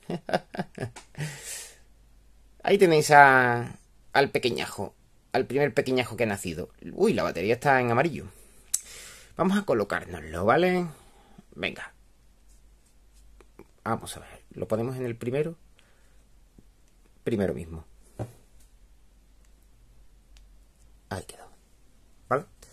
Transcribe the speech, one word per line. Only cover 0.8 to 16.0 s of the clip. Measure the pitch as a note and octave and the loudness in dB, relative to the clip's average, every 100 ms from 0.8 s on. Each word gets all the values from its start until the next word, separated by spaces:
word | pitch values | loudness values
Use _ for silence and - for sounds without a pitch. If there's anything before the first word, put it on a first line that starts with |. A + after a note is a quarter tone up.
| A2+ - - - D3+ C#3 - - - - - - - - - - - - | -12 -12 -20 -12 -12 -10 -14 -14 -16 -20 -20 -20 -20 -20 -20 -20 -20 -8
Ahí | - G3 | 0 4
tenéis | F#3 D#3 D3 | 6 6 8
a, | D3 C#3 C3 B2 A#2+ A#2 - _ - - | 10 12 10 4 0 -4 -12 _ -20 -2
al | - C#3 | 0 2
pequeñajo. | - A#2+ C2+ - - G2 - _ _ _ | 0 -2 -4 -8 -8 -12 -12 _ _ _
Al | B2+ - | -4 -2
primer | C3 C#3+ | 0 0
pequeñajo | A#2+ A#2+ B2+ A#2+ G#2+ | 0 0 -2 -2 -2
que | |
ha | A2+ | -2
nacido. | G2+ F#2 D#2+ - - E2+ | -2 -6 -8 -10 -14 -14
Uy, | - G#3 | 0 0
la | A#2 | 2
batería | E2 E2 G2 A#2+ | -2 -2 -2 0
está | D3 C3 | 2 2
en | B2 | 2
amarillo. | A#2 E3 A#2+ F2+ - - - - - - - - - - - | 0 0 -4 -14 -20 -20 -20 -8 -8 -8 -20 -20 -20 -18 -2
Vamos | F#3 G3+ | 0 0
a | |
colocárnoslo, | G3 A#2+ G2+ E2+ E2+ E2+ D#2 E2 F#2+ | 0 -2 -2 -4 -8 -14 -10 -4 0
¿vale? | C#3+ F3+ F3+ E3+ - - - - - - - | 2 2 0 -4 -10 -20 -20 -20 -20 -20 -10
Venga. | F2 - - - - _ _ _ - - - - _ _ - - - - - - - _ | -10 -10 -18 -20 -20 _ _ _ -20 -20 -20 -20 _ _ -20 -20 -20 -20 -20 -20 -20 _
Vamos | G#2+ A2+ - - | -8 -8 -8 -16
a | |
ver. | - - - | -18 -20 -20
¿Lo | - - | -12 -6
ponemos | A2 A#2+ C3 | -4 -4 -6
en | B2 | -8
el | A#2 | -6
primero? | A#2+ C3+ D#3+ E3 - - _ _ | -6 -4 -4 -8 -20 -20 _ _